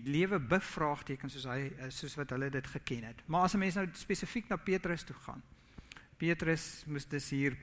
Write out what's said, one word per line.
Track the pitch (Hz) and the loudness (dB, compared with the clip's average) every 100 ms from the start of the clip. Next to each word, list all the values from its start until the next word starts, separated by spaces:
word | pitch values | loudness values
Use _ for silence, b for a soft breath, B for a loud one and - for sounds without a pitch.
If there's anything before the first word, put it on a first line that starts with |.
| 120 | 2
lewe | 143 185 196 | 4 4 4
bevraagteken | 120 185 - - 151 147 - 135 143 | 4 2 2 0 2 0 -4 -6 -6
soos | 139 131 | -6 -4
hy, | 127 139 135 | -2 -4 -6
eh, | 131 | -8
soos | 131 147 147 | -6 -6 -4
wat | 139 127 | -4 -2
hulle | 135 | 0
dit | 135 131 - | -2 -4 -6
geken | - 120 113 | -4 -4 -6
het. | 117 - | -10 0
Maar | 165 185 | 4 6
as | 208 | 4
'n | |
mens | 190 185 | 2 2
nou | 185 | -2
spesifiek | - - 190 - 240 - | -2 -2 0 0 -4 -2
na | 185 | -2
Petrus | - 185 175 170 | 2 2 2 -2
toe | - - | -4 -12
gaan, | - - - B B B B B B - | -12 -12 -14 B B B B B B -2
Petrus | 165 165 160 160 - - - | 2 2 4 2 0 -8 -6
moes | 147 139 | -4 -2
dus | 147 - | -4 0
hier | 139 139 127 | 2 4 2